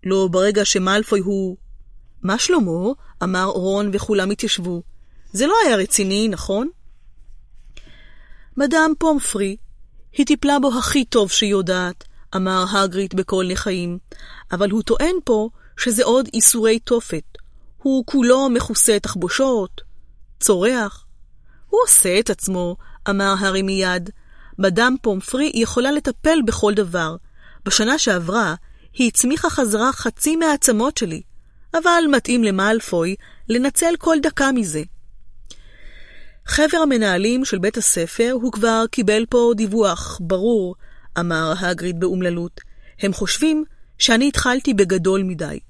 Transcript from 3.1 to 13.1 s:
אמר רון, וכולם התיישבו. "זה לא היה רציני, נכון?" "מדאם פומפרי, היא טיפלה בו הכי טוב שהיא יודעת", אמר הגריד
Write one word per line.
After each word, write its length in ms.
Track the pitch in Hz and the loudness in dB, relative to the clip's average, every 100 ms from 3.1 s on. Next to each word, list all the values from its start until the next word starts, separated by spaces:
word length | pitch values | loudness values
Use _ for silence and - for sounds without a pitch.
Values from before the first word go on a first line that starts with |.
| - | -6
אמר 220 | 180 185 | -4 0
רון, 460 | 190 190 185 196 208 | 0 -2 0 0 0
וכולם 380 | 196 - 202 185 | -2 0 0 0
התיישבו. 520 | 202 220 - 180 175 - - - - - | -2 -2 -4 -4 -8 -10 -20 -20 -20 -10
"זה 140 | 190 277 | -2 2
לא 80 | 440 | 4
היה 120 | 370 220 | 4 2
רציני, 520 | 190 - 190 196 220 | 2 0 0 0 0
נכון?" 400 | 180 - 196 277 - - - - - - - - - - - - - - - - - - - | -2 -4 -4 -4 -8 -20 -20 -20 -20 -20 -20 -20 -20 -20 -20 -20 -20 -20 -20 -20 -20 -14 -2
"מדאם 380 | 277 320 320 311 | 2 4 4 2
פומפרי, 580 | 320 294 - 202 196 196 - - - - - | 2 2 0 -4 -4 -6 -16 -20 -20 -20 -12
היא 140 | - 269 | -2 2
טיפלה 320 | 302 277 285 | 2 2 2
בו 200 | 277 247 | 2 0
הכי 260 | 226 294 | 0 -2
טוב 260 | 233 233 196 | 2 2 2
שהיא 200 | - 214 | 0 2
יודעת", 540 | 196 180 185 180 180 - - - 190 | 0 0 -2 -2 -6 -16 -20 -6 -2
אמר 280 | 185 185 185 | 0 0 0
הגריד 440 | 202 196 185 190 | 0 0 0 -2